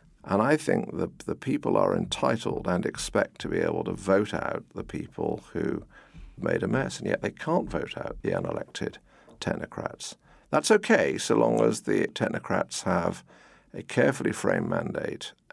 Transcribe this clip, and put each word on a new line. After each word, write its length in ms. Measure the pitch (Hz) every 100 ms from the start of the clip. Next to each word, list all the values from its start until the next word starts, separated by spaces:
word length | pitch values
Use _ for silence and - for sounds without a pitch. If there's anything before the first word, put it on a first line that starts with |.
| - _
And 180 | - 98
I 140 | 120 151
think 400 | - 92 - -
that 220 | 90 -
the 160 | - -
people 400 | - 131 - -
are 200 | - 90
entitled 680 | - - 131 117 - - -
and 180 | 90
expect 560 | - - - - - -
to 60 | -
be 120 | 85
able 240 | 82 82
to 80 | 85
vote 420 | 90 95 98 104
out 300 | - - - -
the 100 | 92
people 600 | - 76 78 - 78 78 -
who 320 | 85 - - - - - - - -
made 280 | - 85
a 40 | 98
mess, 300 | 120 - -
and 80 | 101
yet 160 | -
they 80 | 104
can't 400 | - - 170 -
vote 260 | 78 - -
out 200 | - -
the 100 | -
unelected 640 | 50 50 50 - - - - _ - - -
technocrats. 760 | - - - - - - - - _ - _
That's 200 | 147 -
okay, 480 | 214 - 220 78 -
so 180 | - 110
long 240 | 113 113
as 220 | 113 110
the 240 | - 101 -
technocrats 800 | - - - - - - -
have 380 | - - - - - - - - _
a 80 | 90
carefully 500 | - - 139 135 -
framed 380 | - 98 92 85
mandate 600 | 87 - - - - - - -